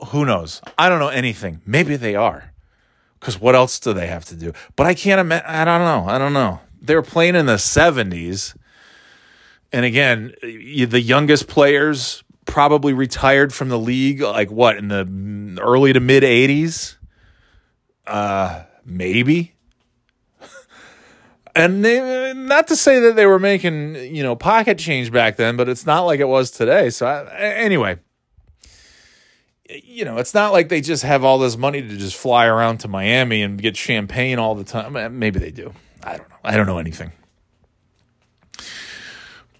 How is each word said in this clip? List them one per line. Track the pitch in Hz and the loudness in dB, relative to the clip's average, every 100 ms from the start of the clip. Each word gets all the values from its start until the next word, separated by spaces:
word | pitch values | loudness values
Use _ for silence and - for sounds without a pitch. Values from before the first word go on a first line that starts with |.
| 139 | 0
who | 147 | -2
knows? | 143 98 80 - - - | 0 -2 -4 -14 -10 0
I | 175 | 2
don't | 175 | 2
know | 143 | 0
anything. | 135 123 104 95 80 98 | -2 -4 -4 -10 -12 -4
Maybe | 135 165 143 | -2 0 -2
they | 113 | -4
are. | 101 110 82 - - _ _ _ _ _ _ | 0 0 -2 -14 -20 _ _ _ _ _ _
'Cause | - 98 | -10 -2
what | 117 | 4
else | 127 127 - | 4 4 0
do | 123 | -4
they | 98 85 | -4 -4
have | 87 - | -10 -14
to | |
do? | 85 82 - - | -12 -12 -12 -12
But | - 156 | -2 0
I | |
can't | 175 196 190 | 0 2 2
ima-, | 175 160 | 2 -2
I | - 160 165 | -4 -2 0
don't | 170 | 2
know. | 175 139 87 | 2 0 -2
I | 127 | -2
don't | 139 | 0
know. | 143 113 87 - - | 0 -2 -4 -14 -14
They're | - 160 | 0 0
playing | 156 165 170 | 0 0 2
in | 180 | 2
the | 143 104 | 2 0
seventies. | - - 170 135 101 85 85 98 - - _ _ _ _ _ _ _ _ _ _ _ | 0 4 4 2 -4 -6 -8 -8 -10 -16 _ _ _ _ _ _ _ _ _ _ _
And | 123 | -2
again, | 123 117 139 113 117 - | 0 2 2 0 -4 -14
y-, | 120 110 113 147 123 | -16 -16 -10 -4 0
the | 123 | 0
youngest | 117 131 147 147 - | 2 2 4 2 2
players | - 143 143 151 143 127 - _ _ - | 4 4 4 2 -2 -6 -12 _ _ -6
probably | - 143 147 143 | 2 4 4 2
retired | 131 131 - 135 139 139 | 0 -2 0 4 4 2
from | - 131 | 0 -4
the | 123 | -2
league, | 113 127 135 139 | -2 0 0 0
like, | 123 104 101 | -2 -2 -2
what, | 110 120 104 | 2 2 2
in | 104 | -2
the | 101 | -4
m-, | 92 95 101 104 104 90 | -4 -8 -10 -10 -12 -6
early | 110 127 139 | 2 4 6
to | 131 | 4
mid | 127 135 | 4 4
eighties? | 131 120 135 143 165 165 - - - _ _ _ _ _ _ _ _ _ - | 6 4 4 2 -2 -6 -12 -14 -20 _ _ _ _ _ _ _ _ _ -8
Uh, | 104 101 98 92 85 85 _ - | -4 -2 -2 -4 -6 -16 _ -14
maybe. | 90 90 107 127 170 170 _ _ _ _ _ _ _ _ _ | -8 -2 0 0 0 -2 _ _ _ _ _ _ _ _ _
<laughs> | - 539 _ - - _ _ _ _ _ - | -20 -20 _ -20 -20 _ _ _ _ _ -4
And | - 170 196 | 2 2 4
they, | 220 240 254 254 262 | 2 2 0 -4 -4
not | 262 262 294 320 | -8 2 2 4
to | 320 | 2
say | - 262 | 4 6
that | 233 220 | 6 6
they | 202 | 6
were | 190 | 6
making, | 196 196 180 156 147 151 127 | 4 0 0 -4 -6 -10 -10
you | 156 | -6
know, | 135 120 | -4 -2
pocket | 175 220 214 196 | 2 2 2 -2
change | 160 135 120 | -2 -4 0
back | 120 113 | 2 2
then, | 107 117 120 | 2 -2 0
but | 123 | -2
it's | 123 | -2
not | 160 156 | 0 0
like | 175 147 | 2 0
it | 139 | 2
was | 131 127 | 2 0
today. | - 117 175 135 | -2 2 2 2
So, | - | -2
I, | 123 143 | -4 -4
a-, | - 185 208 214 | -8 -6 -6 -2
anyway, | 226 175 104 87 _ _ _ _ _ _ - _ _ _ _ _ _ _ _ _ _ | 0 0 0 -4 _ _ _ _ _ _ -20 _ _ _ _ _ _ _ _ _ _
y-, | - | -20
you | - 240 | -20 -10
know, | 170 113 | -8 -6
it's | 127 | -2
not | 208 208 | 0 2
like | 190 170 | 2 2
they | 165 | -2
just | 139 156 | -2 -4
have | 143 139 | 0 2
all | 135 131 | 4 4
this | 127 113 | 2 -2
money | 135 143 | -4 -4
to | 117 101 | -8 -8
just | 98 | -8
fly | - 131 120 117 | -8 0 2 4
around | 113 113 113 | 4 0 -2
to | 110 | -6
Miami | 98 98 123 127 110 | -4 -2 0 0 -2
and | 101 101 | -4 -4
get | 110 101 | -6 -6
champagne | - 117 101 127 131 123 | -4 -4 -4 -4 -4 -2
all | 113 | -2
the | 107 | -4
time. | 95 117 110 | -8 -10 -8
Uh, | 135 113 | -8 -10
maybe | 127 110 92 | -4 -4 -4
they | 82 | -8
do. | 82 82 - _ _ | -12 -18 -18 _ _
I | 92 82 | -14 -14
don't | - | -16
know. | _ | _
I | - 107 | -4 -2
don't | 98 | 0
know | 87 | -4
anything. | 82 80 82 - _ _ _ _ _ _ _ _ _ _ _ _ _ - - - - - - - - - _ _ | -8 -12 -16 -18 _ _ _ _ _ _ _ _ _ _ _ _ _ -20 -18 -18 -18 -18 -20 -20 -20 -20 _ _